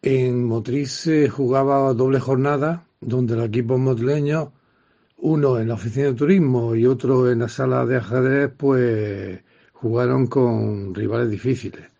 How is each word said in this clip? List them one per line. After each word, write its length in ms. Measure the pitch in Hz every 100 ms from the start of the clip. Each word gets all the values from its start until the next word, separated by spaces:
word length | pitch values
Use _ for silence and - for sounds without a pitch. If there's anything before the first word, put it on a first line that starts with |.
En 420 | - 135 127 123
Motriz 480 | 123 113 110 131 139
se 360 | - 170 156 139
jugaba 640 | - 131 135 135 139 135
doble 260 | 117 131 135
jornada, 680 | - 131 135 143 151 170 _ _
donde 340 | - 127 123
los 120 | 113 117
equipos 340 | 113 117 127
motleños, 720 | 131 120 123 147 143 156 143 _ _ _ _ _ _ _
uno 420 | 156 156 143 123
en 80 | 113
la 80 |
oficina 320 | 113 107 120 143
de 80 |
turismo 640 | 120 147 190 147 127 117 113
y 100 | 123
otro 420 | 127 127 131 123
en 120 | 120
la 80 | 117
sala 360 | - 131 127
de 120 | 120 127
ajedrez, 560 | 107 123 131 139 139 131
pues, 840 | 139 131 120 110 104 98 98 95 _ _ _
jugaron 560 | _ 117 117 123 131 123
con 680 | 139 123 113 107 104 98
rivales 340 | 90 107 117 120
difíciles. 600 | 101 117 131 95 - -